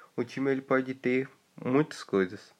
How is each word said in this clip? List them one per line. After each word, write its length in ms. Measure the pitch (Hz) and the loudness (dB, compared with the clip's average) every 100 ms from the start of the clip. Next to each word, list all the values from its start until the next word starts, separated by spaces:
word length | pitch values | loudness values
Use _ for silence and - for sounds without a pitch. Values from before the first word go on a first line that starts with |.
| - - | -10 -6
o 80 | |
time 280 | 120 - 135 | -6 -4 -2
ele 100 | 135 | -2
pode 340 | 135 131 131 131 | 0 0 0 -4
ter 340 | 123 127 135 - _ - | 0 0 -2 -8 _ -10
muitas 400 | 120 131 156 - | 0 2 2 -2
coisas 500 | - 98 92 - - _ | -2 2 2 -2 -18 _